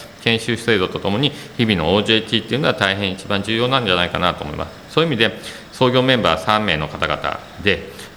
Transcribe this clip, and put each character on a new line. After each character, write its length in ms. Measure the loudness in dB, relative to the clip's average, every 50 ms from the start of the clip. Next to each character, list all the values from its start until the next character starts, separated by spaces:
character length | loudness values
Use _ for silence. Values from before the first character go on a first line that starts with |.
| -14 -16 -12 -4
研 160 | 0 0 0 0
修 180 | 0 -2 -4
制 220 | -2 2 2 2 2
度 100 | 2 0
と 100 | -2 -2
と 100 | -2 0
も 100 | 0 0
に 120 | 0 -2 -2 -4 -16 -8 -2
日 80 | 0 2
々 120 | 2 2
の 180 | 2 4 4 4
オ 60 | 4
ー 40 | 4
ジ 80 | 4
ェ 120 | 2 2 2
ー 40 | 0
テ 80 | -2 -2
ィ 20 |
ー 40 | -2
っ 20 |
て 80 | -2 -2
い 20 | 0
う 20 |
の 80 | 0 0
は 60 | 0
大 220 | 2 2 0 0
変 160 | 0 -2 -4
一 140 | -4 -6 -4
番 160 | -4 -2 -2
重 140 | -2 0 0
要 120 | 0 0 0
な 120 | 0 0
ん 60 | 2
じ 60 | 2
ゃ 20 | 2
な 100 | 2 2
い 60 | 0
か 80 | 0 0
な 160 | 0 0 0
と 100 | -2 -4
思 80 | -8
い 40 | -6
ま 100 | -6 -8
す。 260 | -8 -10 -16 -10 -4
そ 80 | 0 0
う 40 | 0
い 20 |
う 40 | 2
意 20 |
味 40 | 2 2
で、 140 | 2 2 0 -4 -12 -14 -14 -14 -16 -8
創 180 | -2 2 2 4
業 120 | 4 4
メ 140 | 4 4 4
ン 60 | 4
バ 160 | 4 2 2 2
ー 20 |
三 240 | 2 2 2 2 2
名 120 | 0 0
の 120 | 0 -2 -4
方 180 | -4 -2 -2
々 320 | 0 0 0 -2 -4 -4 -6 -10 -16 -8 -2
で、 280 | 0 0 0 0 -2 -10 -14 -16 -16 -14 -8